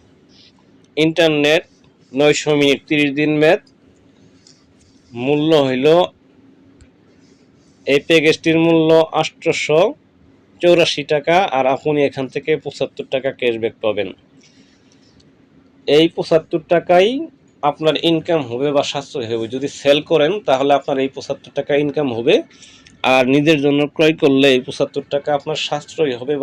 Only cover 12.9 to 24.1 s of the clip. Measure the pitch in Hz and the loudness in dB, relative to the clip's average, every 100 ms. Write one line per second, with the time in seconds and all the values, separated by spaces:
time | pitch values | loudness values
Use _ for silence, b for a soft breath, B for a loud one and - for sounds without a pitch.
12.9 | - 131 135 131 - 123 113 110 - 110 | -8 -8 -6 -6 -4 -2 -2 -4 -4 -4
13.9 | 101 92 - _ _ b b b b b | -4 -6 -10 _ _ b b b b b
14.9 | b b b _ _ _ _ _ _ - | b b b _ _ _ _ _ _ 0
15.9 | 147 165 - 170 160 - 175 - 170 165 | 2 2 0 0 0 0 -6 -2 -2 2
16.9 | 180 202 269 330 _ _ _ 147 147 156 | 2 2 0 -8 _ _ _ -4 -2 -2
17.9 | 147 165 160 160 165 123 120 143 143 131 | 0 0 0 0 -2 -4 -4 -2 -2 -2
18.9 | 143 135 147 113 117 113 127 139 - 139 | -6 -10 -10 -6 -6 -6 -8 -8 -4 0
19.9 | 147 151 160 151 208 180 131 139 143 - | 0 2 0 0 -2 -2 0 2 0 0
20.9 | 139 135 135 - 131 - 143 139 147 147 | -4 -4 -6 -10 -12 -10 -10 -2 -2 0
21.9 | 143 143 113 120 226 - B B B B | -2 -4 -2 0 0 -2 B B B B
22.9 | _ - 131 127 143 147 156 143 143 143 | _ 0 2 2 2 2 0 0 0 -2
23.9 | - 160 | 0 0